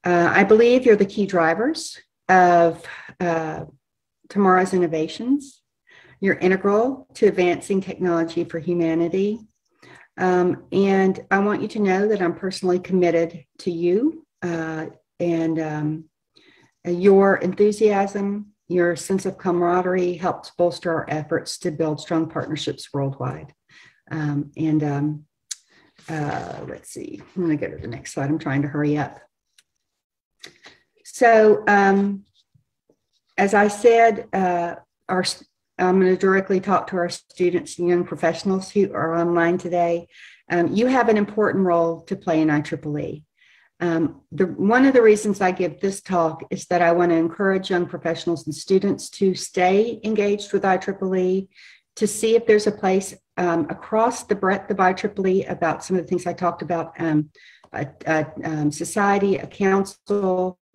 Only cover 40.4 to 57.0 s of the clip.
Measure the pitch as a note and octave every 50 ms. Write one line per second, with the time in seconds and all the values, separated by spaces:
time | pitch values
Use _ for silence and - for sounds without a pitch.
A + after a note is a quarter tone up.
40.4 | _ _ E3+ F3 E3+ D#3 - G3+ A#3 B3+ C4 B3+ A#3 A3 A3 G#3+ G#3 - - A3
41.4 | G#3 G3 - G3 F#3+ F3+ E3+ E3+ E3 E3 E3 D#3+ - - G3 F#3+ - F3+ D#3+ D#3
42.4 | D#3 D#3 D3 D3 D3+ - E3 D#3 - D3+ D3 D3 - - - D3+ _ _ _ _
43.4 | _ _ _ _ _ _ _ _ F3 F3 E3 E3 E3+ - - - _ _ - D3
44.4 | F#3+ F3+ C#3 - F#3 G3+ A3+ B3+ C4 C4+ C4 B3 A3+ A3 G#3+ G3+ - G#3 F#3+ -
45.4 | G3+ F#3 F#3 F#3+ F#3 E3 D3+ - - G3 F#3+ - _ - F#3 F3 E3 D#3+ D#3 -
46.4 | - - - - - _ F3+ F3 F3 E3+ E3+ F3 F3 F3 E3 E3 E3 E3+ - -
47.4 | G3+ F#3+ F#3+ F#3+ F#3+ - F#3+ F3 F3 - - D#3+ - E3+ E3 D#3+ - F3 E3+ D#3
48.4 | - D#3 D3 - - - F#3+ F#3+ G3 G3+ - - - - - - G3+ F#3+ F3+ -
49.4 | - - - F#3 F3+ F3+ F#3+ G3+ A3+ A#3+ A3+ A3 - G#3+ A3 G3+ G3+ G3+ G3+ G3+
50.4 | - - - G3 F#3+ F#3+ F#3 F3+ - - F#3+ - G3 F#3 F#3+ F#3 F#3 F#3 F#3 F#3+
51.4 | F#3+ _ _ - - - - _ _ _ _ - A3 G#3 - - - A3 A3+ A#3
52.4 | A#3 - G#3+ G#3 G#3 G#3+ G3+ - - F#3 F#3 G3 F#3+ - - _ _ _ _ -
53.4 | F3+ F3 E3+ E3 E3 - - - - - - A3 A3+ B3 B3 - - - G#3 G3
54.4 | - F#3+ G3+ G3 - - G3+ F#3+ F#3+ F#3 F#3 - - G#3 G3+ - F#3+ F#3+ F#3 F#3+
55.4 | F#3+ - F#3 - F3 E3 - - - - F#3+ F#3 E3 - F#3 F3+ - F3 E3 -
56.4 | F#3 F3 E3+ - E3+ D3 F3 E3 D#3 - - -